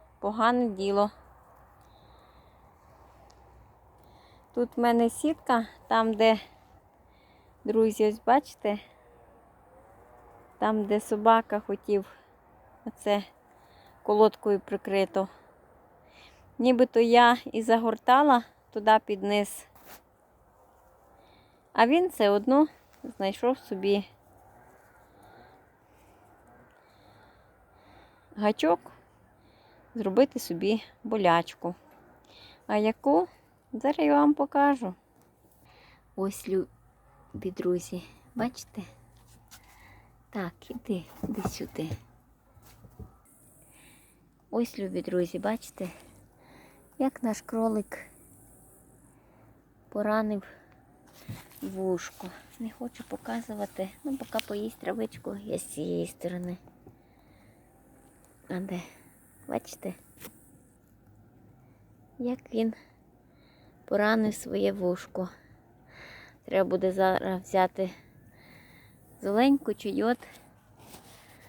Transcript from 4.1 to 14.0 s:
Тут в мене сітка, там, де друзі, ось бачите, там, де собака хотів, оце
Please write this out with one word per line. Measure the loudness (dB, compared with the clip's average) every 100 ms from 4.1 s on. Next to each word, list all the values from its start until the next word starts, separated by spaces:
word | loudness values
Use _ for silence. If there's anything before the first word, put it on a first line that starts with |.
| -20 -20 -20 _
Тут | -4 -4 0
в |
мене | 2 4 2
сітка, | 0 -4 -2 0 0 0 -10 -2
там, | 0 2
де | 4 4 4 0 -20 _ -20 _ _ _ _ _ _ _ _
друзі, | -2 2 2 2 0
ось | 0 2
бачите, | 2 2 -6 -6 -6 -8 _ _ -20 -20 -20 _ _ _ -20 -20 -20 -20 -20 -20 -20 -20 -4
там, | 0 0 0
де | -2
собака | -2 0 4 4 4 -4
хотів, | -4 -8 -2 -2 -2 -12 _ _ _ _ -20 -18 -16
оце | -8 -2 -2 -2 _ _ -20 -20 -20 -20 -10